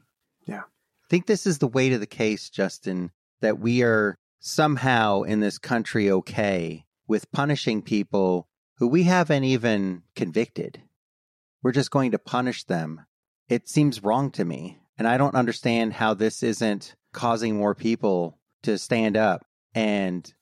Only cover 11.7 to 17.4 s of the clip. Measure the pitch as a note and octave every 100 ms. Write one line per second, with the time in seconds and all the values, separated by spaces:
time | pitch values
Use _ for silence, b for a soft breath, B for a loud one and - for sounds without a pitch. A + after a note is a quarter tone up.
11.7 | C3 B2+ C#3 B2+ G#2 - B2 B2+ - -
12.7 | F2 D#2 D#2+ - _ _ _ - A#2+ -
13.7 | D#3 D3 G#2+ G2 B2 C3+ - F2 C2+ F2+
14.7 | - _ - A2+ B2+ C#3 B2+ A#2 - A#2+
15.7 | A#2 A2+ - A2 G2+ A2 - A#2+ G#2 A2+
16.7 | G2+ - - _ - A#2 A2+